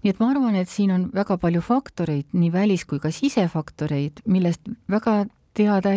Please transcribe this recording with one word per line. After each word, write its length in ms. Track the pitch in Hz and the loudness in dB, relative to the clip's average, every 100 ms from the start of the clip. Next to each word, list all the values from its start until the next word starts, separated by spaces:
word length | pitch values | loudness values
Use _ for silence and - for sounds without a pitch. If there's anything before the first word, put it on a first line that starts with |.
Nii 80 | 202 | -2
et 60 | 185 | 2
ma 80 | 226 | 0
arvan, 260 | 277 247 196 | 2 2 0
et 140 | 180 | -2
siin 220 | - 202 | 0 2
on 160 | 185 180 190 | 2 0 -2
väga 240 | 202 185 | -2 0
palju 200 | 170 170 | 0 0
faktoreid, 680 | - 254 - - 165 147 139 | 2 0 0 -6 -2 -2 -2
nii 180 | 180 170 | 0 2
välis- 320 | 175 208 185 - | 2 2 0 -2
kui 140 | 143 | -4
ka 100 | 156 | -4
sisefaktoreid, 1120 | - 277 - 175 160 151 - 151 143 143 - - | -2 -2 0 0 -2 -8 -8 -4 -2 -4 -6 0
millest 360 | 185 175 170 - 233 - | 2 2 -2 -8 -12 -4
väga 360 | 202 226 208 202 _ _ | -2 2 0 -2 _ _
teada 380 | - 208 202 196 | 0 2 2 2